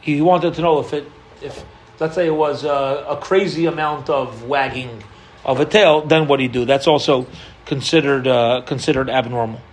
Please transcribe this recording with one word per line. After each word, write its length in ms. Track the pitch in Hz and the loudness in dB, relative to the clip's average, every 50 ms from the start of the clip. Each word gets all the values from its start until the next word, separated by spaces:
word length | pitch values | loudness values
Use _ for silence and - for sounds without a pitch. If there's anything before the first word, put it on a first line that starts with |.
He 200 | - 156 147 143 | -2 -2 0 2
wanted 340 | 151 175 180 180 170 170 165 | 4 4 4 4 2 -2 -2
to 60 | 160 | 0
know 180 | 160 170 160 143 | 0 0 2 0
if 140 | 123 - - | 0 -4 -6
it, 160 | 147 - - - - - - - - | -8 -8 -10 -20 -20 -20 -20 -20 -16
if, 220 | - 139 - - - - - - - - - - | -16 -16 -14 -16 -18 -20 -20 -20 -20 -20 -8 -6
let's 160 | 156 160 160 | -6 -4 0
say 120 | 180 175 | 0 0
it 80 | 160 156 | 0 2
was, 300 | 156 156 147 143 123 131 | 2 0 0 0 -2 -2
uh, 400 | 151 143 139 139 135 139 143 - | -2 0 0 0 -2 -2 -4 -4
a 80 | - - | -6 -8
crazy 480 | - - - 185 196 202 180 143 156 165 | -8 -4 0 2 2 2 2 -2 0 -2
amount 440 | 160 143 156 156 151 151 143 131 - | -2 0 -2 -2 -4 -4 -4 -4 -2
of 340 | 147 139 131 120 113 110 120 | -2 -2 -2 -4 -8 -14 -6
wagging 600 | 120 143 139 135 131 123 127 127 123 117 110 - - - - - - - - - | -4 -2 0 0 -2 -4 -8 -10 -10 -12 -16 -18 -20 -20 -20 -20 -20 -20 -10 -4
of 140 | - 131 123 | -2 0 0
a 60 | 147 | 0
tail, 360 | 151 - 214 202 170 151 156 | 2 4 4 6 6 4 4
then 260 | 151 151 160 160 160 | 4 2 2 2 4
what 100 | 143 143 | 2 2
do 60 | 135 131 | 2 2
you 60 | 123 | -2
do? 160 | 117 123 120 | -2 -2 0
That's 220 | 113 139 139 - | 2 0 2 4
also 380 | 170 151 147 - - 143 127 127 - - - - - - - - | 2 2 2 2 2 0 0 0 -6 -12 -20 -20 -20 -20 -20 -10
considered, 640 | - 147 135 127 - - 165 143 139 139 135 123 | -8 -8 -6 -4 2 2 2 2 2 0 0 2
uh, 340 | 131 127 120 117 117 123 - - | 2 2 2 4 2 0 0 -2
considered 440 | - 147 127 - - 151 131 135 127 | -6 -6 -4 -2 0 0 0 0 0
abnormal. 520 | 120 131 120 117 123 120 117 113 113 120 - - | 0 -2 -2 -2 -4 -4 -4 -4 -6 -12 -16 -20